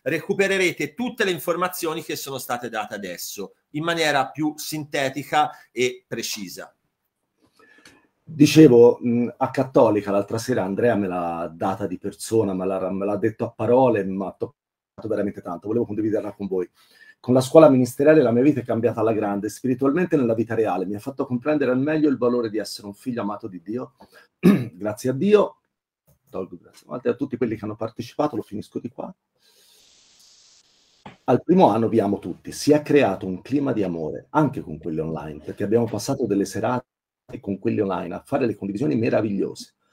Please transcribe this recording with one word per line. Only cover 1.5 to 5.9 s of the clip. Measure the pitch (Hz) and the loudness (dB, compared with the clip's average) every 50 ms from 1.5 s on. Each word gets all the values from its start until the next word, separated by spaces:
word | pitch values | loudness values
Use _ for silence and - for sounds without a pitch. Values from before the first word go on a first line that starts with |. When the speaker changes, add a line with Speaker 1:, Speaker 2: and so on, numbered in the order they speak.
| 165 175 185 180 - - 170 160 160 165 | -2 -2 -2 -4 -4 -4 -6 -4 -4 -6
Speaker 1:
che | 160 - 156 | -6 -8 -8
sono | 143 - 139 135 123 | -8 -8 -8 -10 -8
state | - - 123 120 123 117 | -6 -6 -6 -6 -6 -8
date | 113 107 107 101 110 | -6 -6 -8 -8 -8
adesso | 101 101 87 87 - - - - 101 95 - _ _ _ _ | -10 -10 -10 -10 -10 -12 -12 -10 -12 -12 -12 _ _ _ _
in | - 151 165 | -8 -6 -4
maniera | 170 165 165 156 151 143 139 131 - | -2 0 0 0 2 2 0 0 -2
più | - 147 156 151 151 | -4 -4 -4 -4 -4
sintetica | - - - 156 156 143 - - 147 135 131 131 147 131 - 160 151 147 - - - - _ | -6 -10 -10 -8 -8 -8 -6 -4 -2 -2 -2 -4 -6 -6 -2 0 0 0 0 -2 -12 -20 _
e | - 120 127 123 | -4 -2 -2 -2